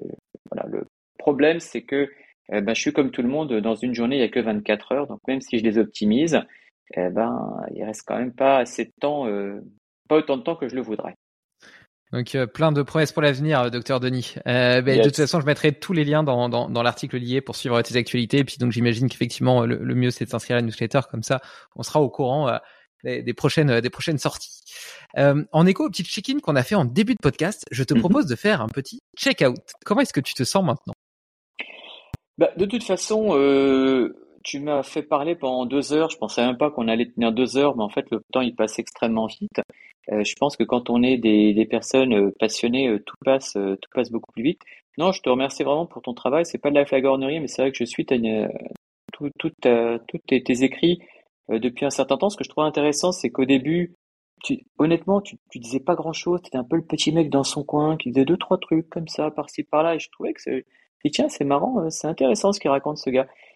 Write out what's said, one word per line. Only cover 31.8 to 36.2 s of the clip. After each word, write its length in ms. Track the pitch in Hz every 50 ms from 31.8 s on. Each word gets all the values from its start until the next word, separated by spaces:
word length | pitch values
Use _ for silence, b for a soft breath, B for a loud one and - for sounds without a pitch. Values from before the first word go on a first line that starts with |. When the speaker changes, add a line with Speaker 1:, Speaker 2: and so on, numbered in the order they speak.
| B B B B B B B - _ _ _ -
Speaker 1:
Bah, 120 | 165 - -
de 100 | 160 190
toute 180 | 202 220 240 -
façon, 460 | - 190 180 - - 214 220 220 208 170
euh, 840 | 139 139 139 139 139 139 139 135 131 131 135 135 131 113 87 - - 58 71 78 _ -
tu 160 | - - 139
m'as 240 | 143 151 147 139 135
fait 180 | - - 156 147
parler 320 | 151 160 143 143 165 170
pendant 320 | 170 - 131 127 127 127
deux 260 | 123 131 143 131 135 147
heures. 180 | 156 165 160
Je 80 | 160
pensais 280 | -